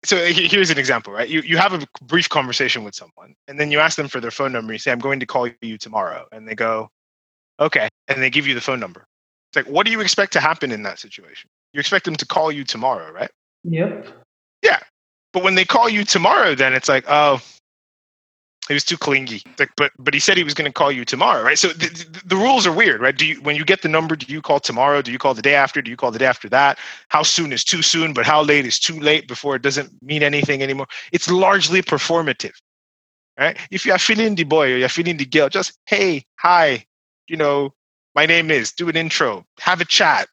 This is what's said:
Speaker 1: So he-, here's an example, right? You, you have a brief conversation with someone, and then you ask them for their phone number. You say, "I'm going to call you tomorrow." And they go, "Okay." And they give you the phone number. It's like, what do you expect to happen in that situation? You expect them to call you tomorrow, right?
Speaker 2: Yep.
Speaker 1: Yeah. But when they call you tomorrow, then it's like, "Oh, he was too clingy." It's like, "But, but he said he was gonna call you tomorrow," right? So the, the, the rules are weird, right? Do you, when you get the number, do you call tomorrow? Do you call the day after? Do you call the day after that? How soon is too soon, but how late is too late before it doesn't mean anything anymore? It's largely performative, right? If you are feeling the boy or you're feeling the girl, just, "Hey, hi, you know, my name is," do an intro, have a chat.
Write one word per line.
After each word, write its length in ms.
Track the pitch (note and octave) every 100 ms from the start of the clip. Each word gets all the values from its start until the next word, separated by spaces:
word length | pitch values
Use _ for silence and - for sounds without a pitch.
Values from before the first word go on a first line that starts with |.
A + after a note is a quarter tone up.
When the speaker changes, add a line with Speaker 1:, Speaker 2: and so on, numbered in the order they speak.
| -
Speaker 1:
So 180 | F#3+ F3
he-, 220 | E3 E3
here's 220 | G3+ F#3
an 80 | D3
example, 340 | C3 A#2+ G2+
right? 160 | G#2 A#2+
You, 140 | D#3+
you 160 | C#3+ E3
have 160 | G3
a 120 | F3+ C#3 -
brief 260 | B2 F3 E3+
conversation 540 | D#3 C3 A#2+ C3 B2
with 120 | G#2 -
someone, 380 | G2+ _ - _ -
and 120 | C#3+
then 120 | D3+
you 80 | D3
ask 180 | D#3+ -
them 100 | C#3+
for 140 | B2+
their 100 | A#2
phone 200 | - C#3
number. 220 | B2 A2
You 60 | A2
say, 120 | -
"I'm 80 | A#2+
going 200 | C#3 C3+
to 60 | B2+
call 240 | C3 A#2+ A#2
you 160 | A#2 A2
tomorrow." 500 | A2+ G#2+ F#2 D#2+ -
And 160 | A2+ A2
they 80 | A2
go, 340 | A2+ A2 G#2+ _ _ _ _ _ _ _
"Okay." 300 | D3+ D3+ D#3+ _ -
And 140 | C3+
they 80 | C3
give 180 | C3 C#3
you 60 |
the 80 | B2
phone 180 | B2+ B2+
number. 260 | G2 E2+ _ _ _ _ _
It's 60 | - A2+
like, 80 |
what 120 | C#3+ A3+
do 60 |
you 100 | A3+
expect 300 | G#3 - G3
to 60 | E3
happen 320 | C#3+ D#3+ C#3
in 120 | A2+
that 160 | B2 -
situation? 500 | G2+ - E2+ - - _ _
You 60 | C#3+
expect 260 | C#3 G3 F3+
them 100 | D#3
to 100 | C#3
call 260 | F3+ D#3+
you 120 | D3
tomorrow, 480 | C3+ A#2 B2+ A2 D#2+
right? 200 | F3 - _ _ _
Speaker 2:
Yep. 440 | E3+ D#3+ G3+ - - - _ _ _ _
Speaker 1:
Yeah. 160 | A4 - - _ _ _ _
But 100 | F#3
when 120 | F#3 F#3
they 100 | F3+
call 240 | A#3 A#3
you 140 | G#3 G#3
tomorrow, 480 | F#3 F3 - G#3 C3+
then 180 | C3+
it's 140 | C3 -
like, 160 | C3+ C3+
"Oh, 340 | D3 D3 C3 - - _ _ _ _ _ _ _ _ _ _ -
he 60 | C#3+
was 80 |
too 140 | - E3+
clingy." 440 | - C3+ - A2 -
It's 140 | -
like, 120 | - -
"But, 140 | D3 _
but 140 | C3
he 60 | C#3+
said 180 | F3 F#3+
he 60 |
was 100 | D#3 C#3+
gonna 160 | D3
call 200 | - D3
you 140 | C3+ A#2+
tomorrow," 380 | C3 G3+ D#3+
right? 140 | A#2 D3+
So 120 | F#3
the, 180 | E3 E3
the, 340 | E3 E3 E3 F#3+
the 80 | F#3+
rules 300 | A#3 C4+ F#3
are 40 |
weird, 300 | E3 A3 A2+
right? 140 | B2+ C3+
Do 100 | D#3
you, 140 | D#3
when 140 | C#3+ D3
you 100 | D3+
get 160 | F#3+
the 80 | E3+
number, 260 | D#3+ D#3+ D#3
do 160 | -
you 100 | D3+
call 180 | - C#3+
tomorrow? 420 | - A#2 C#3 C#3+
Do 100 | B2
you 60 | B2+
call 140 | C#3
the 80 | A#2+
day 140 | C3+ C#3+
after? 260 | C3+ D3
Do 80 | C3
you 60 | B2
call 140 | C3
the 80 | A2+
day 60 | C3
after 220 | B2 G#2
that? 280 | B2 C#3+ C#3+ - - _
How 140 | D3+
soon 280 | D3+ - D#3+
is 100 | A#2+
too 180 | - F3
soon, 320 | D#3+ E3 E3
but 120 | C3 A#2
how 160 | D3+
late 220 | D3 D3 B2+
is 140 | -
too 200 | - D#3+
late 280 | D3 D3+ B2
before 280 | A#2+ C#3+ C3+
it 60 |
doesn't 280 | B2+ C3+ C#3 _
mean 180 | B2+ D3+
anything 380 | D3 C#3+ C#3 C#3
anymore? 240 | C3+ C3+ C3+ - -
It's 180 | F3 -
largely 520 | F3+ F#3 G3 D#3 F#3
performative, 720 | F3 D3 - E3+ D#3+ B2+ - - _ _ _ _ _ _ _ -
right? 180 | D3 - -
If 140 | F#3 -
you 60 |
are 80 | F#3
feeling 360 | - A3 A3 G3
the 80 |
boy 300 | D#3 D#3 C#3
or 40 | B2+
you're 120 | B2+
feeling 280 | E3+ F3 D#3+
the 80 | C3+
girl, 240 | C#3 C#3+
just, 280 | G3 F3+ - -
"Hey, 360 | G#3 G3 D3+ - _
hi, 460 | E3+ F3 D#3 A#2+ _ _ _ _ _
you 100 | D#3+
know, 360 | D3 C#3+ C#3 _ _ _ _ -
my 100 | D#3
name 240 | E3+ D#3+
is," 200 | D3+ A2
do 180 | - F3
an 60 | D#3+
intro, 500 | D#3+ - C#3 G2+ _ _
have 220 | - F3+
a 40 | F3
chat. 420 | - F3 B2 G2+